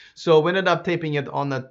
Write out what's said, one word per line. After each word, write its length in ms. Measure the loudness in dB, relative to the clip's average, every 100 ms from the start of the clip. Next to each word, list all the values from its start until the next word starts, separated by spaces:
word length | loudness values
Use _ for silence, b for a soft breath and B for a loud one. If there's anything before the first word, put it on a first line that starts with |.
| B B
So 260 | 4 4
we 80 | 4
ended 180 | 0 0
up 160 | 0
taping 300 | -2 -4 -4
it 160 | -4 -4
on 180 | -6 -4
the 140 | -6 -6